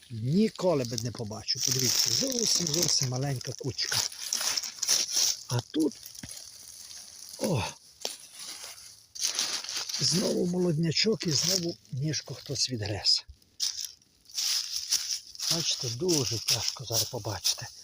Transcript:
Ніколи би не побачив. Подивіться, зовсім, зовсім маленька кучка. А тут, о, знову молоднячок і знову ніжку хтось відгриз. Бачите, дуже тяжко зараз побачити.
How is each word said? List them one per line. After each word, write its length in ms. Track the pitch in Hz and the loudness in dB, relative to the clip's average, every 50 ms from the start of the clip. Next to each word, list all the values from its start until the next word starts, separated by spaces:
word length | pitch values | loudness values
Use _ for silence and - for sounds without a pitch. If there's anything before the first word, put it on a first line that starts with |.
| - - | -14 -10
Ніколи 760 | 123 110 110 127 156 196 220 208 - - 180 185 165 143 127 | -6 -2 0 4 6 6 6 4 4 2 2 4 4 4 2
би 140 | 113 123 | 0 -2
не 140 | 113 113 123 | -2 -2 -2
побачив. 540 | 104 - 120 101 107 104 104 - - 127 - | -2 -4 -6 -6 -6 -6 -4 -4 -2 0 2
Подивіться, 480 | - 127 131 127 117 - - - - - | 2 2 4 4 4 4 4 4 4 4
зовсім, 540 | - 262 269 254 240 220 - - - 175 | 2 2 2 2 2 2 4 2 2 2
зовсім 420 | 165 143 170 175 160 - - 139 127 | 2 2 4 4 4 4 2 2 2
маленька 420 | 127 127 135 143 139 120 - - 117 - | 0 0 0 0 -2 -2 -4 -6 -6 -4
кучка. 380 | - 131 - - - - - - - - - - - - - - - - - - - - - - - - - - - - - - - - - - - | -4 -4 -2 -2 -2 0 2 2 0 0 -2 -8 -6 -4 -2 -2 0 0 0 -2 -2 -4 -6 -2 0 2 2 2 2 2 2 2 2 2 0 -2 -4
А 120 | - 127 120 - - | -2 -2 -2 -2 -2
тут, 220 | - - - - - - - - - - - - - - - - - - - - - - - - - - - - - - - - - | 0 0 2 0 0 -4 -12 -16 -16 -14 -14 -14 -14 -14 -16 -16 -18 -18 -18 -18 -16 -16 -16 -16 -16 -16 -16 -16 -16 -16 -16 -14 -6
о, 260 | - - 214 175 117 - - - - - - - - - - - - - - - - - - - - - - - - - - - - - - - - - - - - - - - - - - - - - - - - | -2 0 2 2 2 0 -2 -6 -10 -16 -20 -12 -8 -8 -8 -8 -10 -14 -16 -16 -14 -12 -12 -12 -12 -12 -14 -14 -16 -18 -18 -20 -20 -20 -14 -6 -2 -2 0 0 0 0 0 -2 -4 -4 -4 -6 -4 -4 -4 -2 0
знову 440 | 143 - 143 180 202 - - - 185 | 2 2 4 4 4 4 2 2 2
молоднячок 840 | 180 175 180 180 180 156 147 170 165 143 - - 214 220 - - | 2 2 2 4 4 4 4 2 2 4 4 4 4 4 2 2
і 40 | 180 | 2
знову 460 | 147 123 - 170 190 190 165 170 165 - - - | 2 2 4 2 2 2 0 -2 -4 -6 -10 -8
ніжку 420 | - 123 143 156 147 - - - 135 | -4 -2 0 0 0 -2 -4 -6 -10
хтось 360 | - - - 143 113 - - | -10 -8 -4 -2 0 0 0
відгриз. 560 | 127 110 104 104 107 95 92 - - - - - - - - - _ - - - - - - - - - _ _ _ _ _ - - - - - - - - - - - - - - - - - - - - - - - - - | 0 -2 -2 -2 -2 0 2 2 2 2 0 -4 -16 -20 -20 -18 _ -2 -2 -2 -2 -4 -6 -8 -10 -14 _ _ _ _ _ -10 -4 -2 0 0 0 0 -2 -2 -4 -6 -2 0 0 0 0 -2 -4 -4 -6 -10 -10 -4 0 0
Бачите, 380 | 160 170 156 - - - - 123 | 2 2 2 0 0 0 -2 -2
дуже 500 | 117 120 170 185 170 151 127 104 113 107 | -2 0 2 4 4 4 4 2 0 0
тяжко 460 | - - - 113 - - - - 127 | 2 2 2 2 2 0 -2 -4 -4
зараз 180 | - 117 113 - | -2 0 0 0
побачити. 640 | - - 120 104 113 101 - - - - - - - - - | 0 -2 -4 -4 -4 -2 0 0 0 0 0 -4 -10 -12 -14